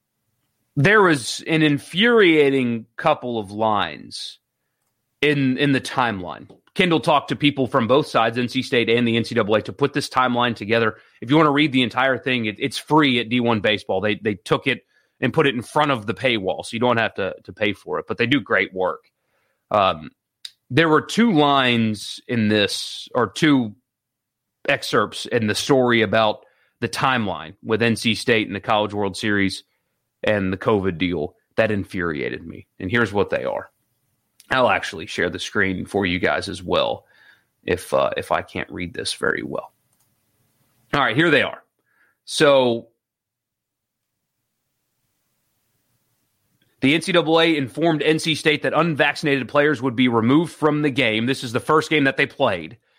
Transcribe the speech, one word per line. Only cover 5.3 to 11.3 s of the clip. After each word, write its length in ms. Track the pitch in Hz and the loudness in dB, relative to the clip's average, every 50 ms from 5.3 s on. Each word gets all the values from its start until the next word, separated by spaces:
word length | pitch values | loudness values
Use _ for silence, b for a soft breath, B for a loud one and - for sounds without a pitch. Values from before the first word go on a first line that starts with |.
| 147 143 139 131 127 - | 2 2 0 0 0 0
in 140 | 143 143 | 0 0
the 80 | 135 127 | 0 0
timeline. 680 | - - - - 123 117 107 95 87 82 65 53 - - - _ _ _ - | -2 -4 -2 -2 -2 -2 -2 -6 -8 -12 -14 -16 -18 -20 -20 _ _ _ -4
Kendall 260 | - 185 180 165 151 | -2 0 0 0 0
talked 280 | 123 165 151 139 - - | 2 2 2 2 0 -2
to 80 | 139 | -4
people 300 | - 147 143 139 139 131 | -2 0 0 0 0 -2
from 200 | 117 - 131 117 | -2 0 0 2
both 200 | 107 127 151 143 | 2 2 2 0
sides, 300 | - - 127 113 120 117 | 0 0 0 0 0 0
N 120 | 123 123 117 | -2 -4 -4
C 140 | - 131 | -4 -6
State 260 | 123 - 135 120 113 110 | -4 -2 0 0 2 2
and 180 | 113 120 123 | 2 2 2
the 100 | 117 113 | 0 0
N 80 | 117 113 | 0 -2
C 100 | - 117 | -2 -2
double 200 | 117 107 98 110 | -2 0 2 0
A, 80 | 107 | 0
to 100 | 104 - | 0 -4
put 200 | 98 - 143 139 | -4 -2 -2 -2
this 160 | - 147 135 - | -2 -4 -6 -2
timeline 480 | - 131 127 123 123 120 120 120 113 | 0 0 0 2 2 0 0 -2 -2
together. 400 | - 110 101 113 117 113 107 b b b b b b | -4 -4 -2 0 0 0 0 b b b b b b
If 100 | - 117 | -2 2